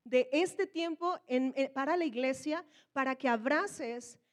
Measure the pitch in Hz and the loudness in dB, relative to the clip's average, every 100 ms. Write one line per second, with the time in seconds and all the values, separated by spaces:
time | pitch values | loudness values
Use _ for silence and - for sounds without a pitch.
0 | 240 254 254 294 349 - 381 330 330 311 | 2 2 4 2 2 0 -4 -2 -4 -2
1 | 349 349 - 254 262 254 269 269 277 349 | -2 -4 -2 0 0 0 -2 -2 0 0
2 | 320 233 262 262 302 320 349 _ _ 277 | 0 0 -2 -2 -4 -6 -6 _ _ -2
3 | 262 262 262 233 240 302 403 - 247 240 | -2 0 0 2 2 2 0 -4 -8 -8
4 | - - _ | -12 -20 _